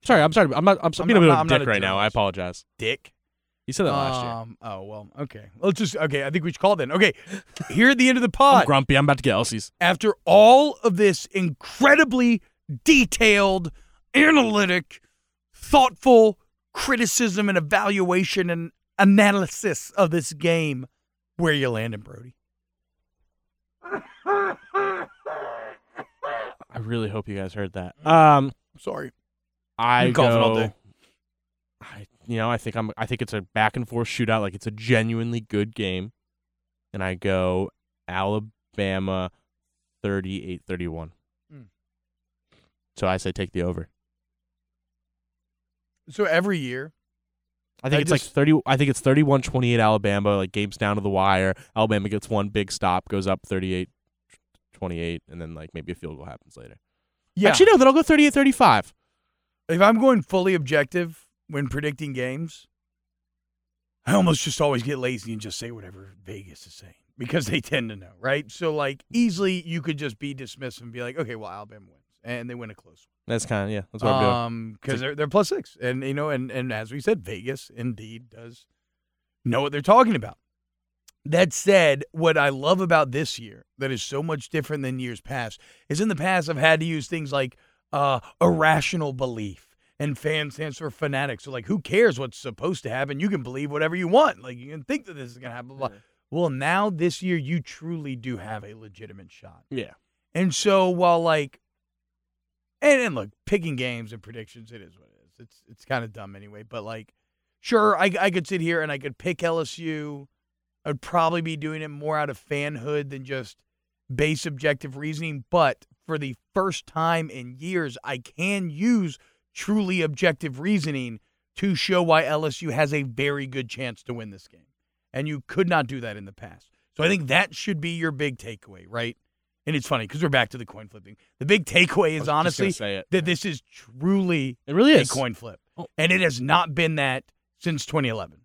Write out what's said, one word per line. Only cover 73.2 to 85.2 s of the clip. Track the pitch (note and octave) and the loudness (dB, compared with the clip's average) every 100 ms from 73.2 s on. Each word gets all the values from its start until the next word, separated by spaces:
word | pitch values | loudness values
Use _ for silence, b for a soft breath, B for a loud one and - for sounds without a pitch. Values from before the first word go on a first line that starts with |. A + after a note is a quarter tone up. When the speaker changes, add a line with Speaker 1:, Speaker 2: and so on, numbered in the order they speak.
| - | -6
Speaker 1:
That's | A2+ - | -6 -2
kinda, | G#2+ G2 | -4 -2
yeah, | G#2+ G2 | -6 -8
that's | A2 | -6
what | A2 | -2
I'm | C3+ | 2
doing. | B2+ | 2
Speaker 2:
Um, | B2 A#2 A#2 A2+ G#2 | 0 -4 -8 -12 -14
'cause | - | -8
Speaker 1:
It's | C3 | -6
like | C3 | -6
Speaker 2:
they're, | C#3+ | -6
they're | D3+ | 0
plus | F#3 G3+ | 0 0
six. | G4 - _ | -2 -8 _
And, | B2 B2+ | -6 -6
you | C3+ | -6
know, | C#3 D3+ | -4 -4
and, | C#3 C3 | -4 -6
and | B2 B2+ | -6 -6
as | A2 A2 | -6 -8
we | C3+ | -6
said, | C3+ G#3+ | -2 -2
Vegas | G2+ G2+ A2+ C3+ - | -4 -12 -10 -10 -12
indeed | - A#2+ G#2+ A2 A2+ A#2+ | -10 -8 -8 -14 -20 -20
does | A2 A#2 A#2+ _ _ _ _ _ _ _ _ | -20 -20 -20 _ _ _ _ _ _ _ _
know | - A#2+ | -4 -2
what | C#3+ | -2
they're | C#3+ | -4
talking | C#3+ A3 A#3+ | 4 4 6
about. | F3 G#2+ - _ _ _ _ _ _ _ _ | 2 -4 -16 _ _ _ _ _ _ _ _
That | - D#3+ F#3 | -2 0 2
said, | - F#3 G3 D#3+ C#3 - | 0 4 6 6 2 -4
what | D#3+ E3 D#3 | 0 2 4
I | C#3+ | 2
love | C#3 C#3+ F#3 | 0 0 0
about | F#3 E3 C#3+ | 2 2 2
this | C3 D#3+ - | -2 -4 -8
year | A2+ G#2 _ _ | -14 -20 _ _
that | C3+ | -6
is | B2+ | -6
so | - C#3 | -6 -6
much | D#3+ D#3 - | -6 -6 -6
different | D#3 C#3+ D3+ | -6 -6 -6
than | C3+ B2+ | -6 -8
years | B2+ A2+ | -10 -12